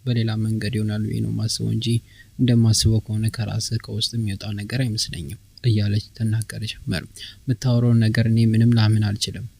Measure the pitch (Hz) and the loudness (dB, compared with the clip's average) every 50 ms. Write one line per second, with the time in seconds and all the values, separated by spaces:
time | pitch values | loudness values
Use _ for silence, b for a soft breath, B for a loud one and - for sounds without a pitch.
0 | _ 127 120 117 110 113 107 110 110 110 110 107 104 104 - 107 107 107 107 107 | _ -2 0 0 0 0 -2 -2 -2 -2 -2 -2 -4 -4 -2 -2 -2 -2 -2 -4
1 | 107 107 107 113 110 110 110 107 107 113 - - 113 110 110 110 - 113 117 120 | -4 -4 -2 -4 -2 -2 -2 -2 -2 -4 -4 -4 -2 -2 -2 -2 0 0 -2 -2
2 | B B B B B B B - 131 123 120 117 113 113 110 - - 113 113 107 | B B B B B B B 0 2 4 4 6 6 4 4 4 4 4 2 2
3 | - - 107 107 110 110 - - 107 101 101 110 - - 117 110 - - 110 104 | 0 -2 -4 -2 -2 -2 -2 -4 -6 -4 -4 -6 -4 -4 -6 -6 -6 -6 -6 -4
4 | - - - 117 110 104 98 101 - 110 104 101 101 104 110 127 135 120 107 107 | -4 -4 -4 -4 -4 -4 -4 -6 -8 -8 -8 -8 -8 -6 -4 -2 -2 -2 -2 -4
5 | - - - 90 80 - 107 - - _ _ - - 120 107 104 104 104 101 107 | -6 -6 -8 -10 -10 -12 -12 -16 -18 _ _ -4 0 2 2 2 2 0 0 -2
6 | - - - - 113 110 110 113 110 - - 110 107 - - - - - 95 80 | -4 -6 -6 -4 -2 0 0 -2 -2 -6 -8 -8 -8 -8 -10 -10 -6 -4 -4 -4
7 | - - B B B B B B B 135 123 - - 131 120 120 123 120 117 113 | -6 -10 B B B B B B B -4 -4 -2 0 0 2 4 4 4 4 4
8 | 113 110 110 117 113 113 113 113 117 113 110 110 113 120 117 117 110 107 110 107 | 4 4 2 2 2 2 4 4 4 4 4 6 6 6 6 6 4 4 4 2
9 | 107 101 101 110 - - 95 98 104 - - | 2 0 0 -2 -4 -6 -6 -10 -12 -12 -14